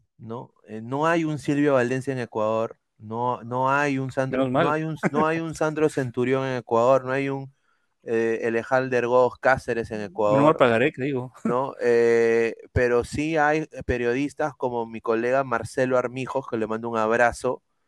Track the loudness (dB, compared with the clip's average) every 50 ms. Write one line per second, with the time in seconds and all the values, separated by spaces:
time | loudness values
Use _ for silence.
0 | _ _ _ -18 -14 -12 -12 -12 -14 -16 _ _ _ -14 -14 -12 -8 -6 -2 0
1 | 2 2 2 2 0 -2 -4 -4 -2 -2 0 2 4 4 4 4 2 2 0 -2
2 | -4 -4 -6 -6 -6 -6 -4 -2 -2 0 0 -2 -2 -4 -8 _ _ _ _ -18
3 | -14 -8 -6 -4 -2 -2 -4 -4 -6 -6 -4 -2 0 2 2 2 2 0 0 -2
4 | -4 -4 -4 -4 -2 -2 0 -2 0 0 2 2 2 2 0 -2 -4 -6 -6 -4
5 | -4 -2 0 0 0 0 0 -2 -4 -6 -4 -2 -2 -2 0 0 0 0 0 -2
6 | -4 -4 -2 -2 0 0 0 0 -2 -2 -4 -6 -4 0 2 4 4 6 4 4
7 | 2 -2 -4 -2 -2 -4 -6 -8 -10 -14 _ _ _ _ _ _ _ _ _ _
8 | -6 -2 -2 0 0 0 -2 -2 -2 -2 -2 -2 0 0 0 0 0 0 0 0
9 | 2 4 4 4 4 2 0 0 2 2 2 2 0 -4 -4 -4 -4 -4 -6 -8
10 | -8 -6 -4 0 2 4 4 6 6 6 6 6 4 4 4 4 2 0 -2 -4
11 | -4 -4 -4 -4 -6 -8 -10 -6 -4 -2 0 -2 -2 -4 -6 -2 2 4 4 6
12 | 6 6 4 4 4 4 2 2 0 0 -4 -8 -8 -4 0 0 2 2 2 2
13 | 0 -2 -4 -4 -2 0 2 2 2 2 2 0 -2 -6 -10 -8 -4 -4 -2 0
14 | 0 0 0 0 -2 -4 -4 -4 -6 -6 -4 -4 -4 -4 -4 -4 -6 -8 -10 -6
15 | -2 -2 0 0 0 0 0 0 0 -2 -2 -4 -4 -4 -4 -2 0 0 2 0
16 | 0 -2 -4 -8 -8 -6 -6 -6 -6 -4 -4 -4 -2 -2 -4 -4 -4 -4 -2 0
17 | 0 2 4 4 4 2 0 -2 -4 -4 -4 -6 _ _ _ _ _